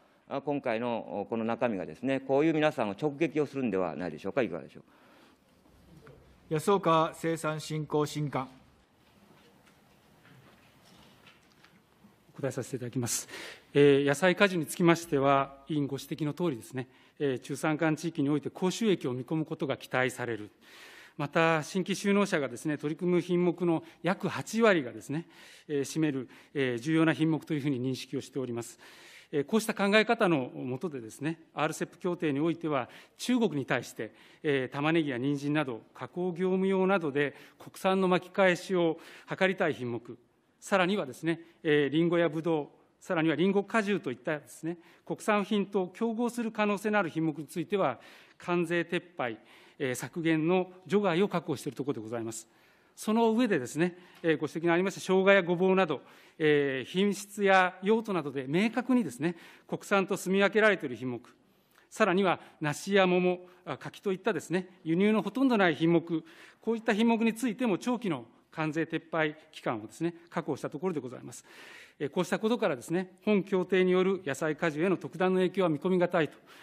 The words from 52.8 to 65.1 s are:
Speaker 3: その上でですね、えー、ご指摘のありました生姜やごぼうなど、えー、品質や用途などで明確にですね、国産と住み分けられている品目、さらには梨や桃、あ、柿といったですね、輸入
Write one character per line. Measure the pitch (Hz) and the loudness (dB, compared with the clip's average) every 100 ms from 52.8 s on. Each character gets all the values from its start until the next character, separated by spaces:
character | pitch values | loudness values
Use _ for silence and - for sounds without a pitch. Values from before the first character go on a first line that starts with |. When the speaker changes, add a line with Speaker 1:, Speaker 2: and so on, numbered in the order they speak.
| _ - | _ -8
Speaker 3:
そ | - | 0
の | 226 226 | 4 4
上 | 220 247 | 4 2
で | 165 | 0
で | 123 | -2
す | 147 | 0
ね、 | 175 175 - - | 0 -2 -20 -4
え | 165 | 0
ー、 | 151 | 0
ご | 151 | -2
指 | 170 | -2
摘 | 170 | 2
の | |
あ | 170 | 2
り | |
ま | 190 | 2
し | |
た | 160 | -2
生 | - 190 | 0 4
姜 | 190 | 6
や | 196 | 6
ご | 175 | 4
ぼ | 175 190 | 2 4
う | |
な | 190 170 | 4 2
ど、 | 131 - - - - | -2 -8 -20 -16 0
え | 156 147 139 131 117 | 2 4 2 -2 -4
ー、 | |
品 | 185 202 | 0 0
質 | 190 - 214 | 0 -8 0
や | 196 190 180 - | 4 6 4 0
用 | 190 226 | 0 0
途 | 220 | 0
な | 180 | -4
ど | 143 | -4
で | 135 127 | -6 -2
明 | 165 220 | 0 2
確 | 247 247 | 0 0
に | 247 | 2
で | 170 | 0
す | - | -2
ね、 | 165 175 - - - | -4 -4 -12 -18 -10
国 | 151 | -8
産 | - 196 196 | 0 2 2
と | 190 | -2
住 | 180 | 0
み | 196 | 2
分 | 196 | 4
け | 208 | 4
ら | 214 | 4
れ | 185 | 4
て | |
い | 139 | -4
る | 113 | -6
品 | 131 | -8
目、 | 117 - _ _ _ _ _ _ | -8 -12 _ _ _ _ _ _
さ | - | 0
ら | 202 | 2
に | 180 | 4
は | 185 151 - - | 2 0 -4 -6
梨 | 151 147 196 | -4 -4 2
や | 196 185 | 4 6
桃、 | 180 180 180 - - | 6 2 0 -8 -16
あ、 | 165 131 | -10 -10
柿 | 143 - | -10 -8
と | 202 | -6
い | 190 | -2
っ | |
た | 220 | -2
で | 160 | -2
す | - | -2
ね、 | 180 185 - | -4 -4 -8
輸 | 156 170 | -2 2
入 | 208 | 4